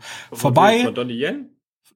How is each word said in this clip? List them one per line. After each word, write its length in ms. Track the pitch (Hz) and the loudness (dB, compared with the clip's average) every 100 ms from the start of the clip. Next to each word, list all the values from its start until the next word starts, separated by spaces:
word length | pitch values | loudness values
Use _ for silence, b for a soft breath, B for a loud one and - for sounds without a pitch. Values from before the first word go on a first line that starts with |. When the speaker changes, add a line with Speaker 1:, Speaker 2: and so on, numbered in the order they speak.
| B B B | B B B
Speaker 1:
Von 80 | 123 | -4
Speaker 2:
Vorbei. 460 | 139 127 196 226 247 | 2 4 4 4 0
Speaker 1:
Von 100 | - | -4
Donnie 240 | 123 117 | -6 -4
Yen? 280 | 151 285 262 _ _ _ _ | -6 -6 -12 _ _ _ _